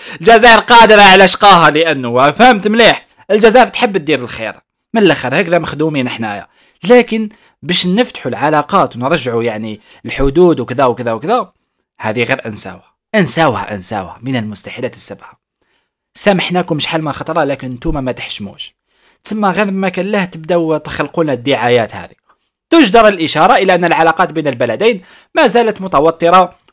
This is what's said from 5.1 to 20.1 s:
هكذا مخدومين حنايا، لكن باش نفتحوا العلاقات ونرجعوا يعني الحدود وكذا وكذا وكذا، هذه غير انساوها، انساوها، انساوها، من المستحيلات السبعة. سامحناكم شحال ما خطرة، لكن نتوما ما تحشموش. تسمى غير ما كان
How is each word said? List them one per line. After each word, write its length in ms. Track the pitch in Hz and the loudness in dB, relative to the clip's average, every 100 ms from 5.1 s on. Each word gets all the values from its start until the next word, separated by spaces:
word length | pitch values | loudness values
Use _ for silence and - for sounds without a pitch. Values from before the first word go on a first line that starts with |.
| - 123 151 | 2 -2 -2
هكذا 180 | 170 170 | 0 -2
مخدومين 500 | 147 143 156 147 123 | -2 -4 -4 -4 -6
حنايا، 380 | 113 107 101 - _ _ _ | -8 -10 -10 -14 _ _ _
لكن 460 | 175 247 240 220 214 - _ _ | 2 2 2 -4 -6 -12 _ _
باش 260 | 143 175 180 | -4 -2 0
نفتحوا 440 | 202 247 - 127 | -2 -2 -6 -10
العلاقات 640 | 107 147 151 147 196 139 117 | -4 0 0 0 0 -2 -4
ونرجعوا 480 | 131 165 123 113 | -4 -4 -2 -4
يعني 380 | 117 110 110 104 _ _ 117 | -4 -6 -10 -14 _ _ -10
الحدود 540 | - 139 156 175 131 | -2 0 4 2 2
وكذا 260 | 117 131 127 | -4 0 0
وكذا 280 | 120 117 | 0 -6
وكذا، 380 | 110 160 240 185 _ _ _ _ - | -6 -2 -4 -4 _ _ _ _ -10
هذه 220 | 110 117 | -6 -4
غير 220 | 117 131 117 | -2 -4 -6
انساوها، 480 | 104 95 92 _ _ _ 220 | -10 -10 -14 _ _ _ -2
انساوها، 600 | 156 165 156 101 - 101 | 0 2 0 -2 -8 -10
انساوها، 420 | - 107 87 - | -8 -10 -10 -12
من 140 | 123 123 | -8 -6
المستحيلات 600 | 107 101 - - 120 110 | -6 -10 -12 -10 -10 -10
السبعة. 360 | - 98 - _ _ _ _ _ _ _ _ | -12 -12 -20 _ _ _ _ _ _ _ _
سامحناكم 680 | - 202 185 - 180 175 151 | -4 -2 -2 -2 -4 -4 -4
شحال 240 | - 160 | -4 -6
ما 80 | 151 | -6
خطرة، 320 | - - 165 | -8 -6 -4
لكن 260 | 139 135 127 | -4 -4 -10
نتوما 320 | 123 165 151 | -8 -6 -6
ما 100 | 127 | -6
تحشموش. 640 | 120 - - 98 - - _ _ _ _ _ | -8 -12 -12 -14 -16 -20 _ _ _ _ _
تسمى 260 | - 214 202 | -8 -4 -2
غير 220 | 175 202 | -2 -4
ما 180 | 190 190 | -2 -4
كان 220 | 185 190 | -4 -4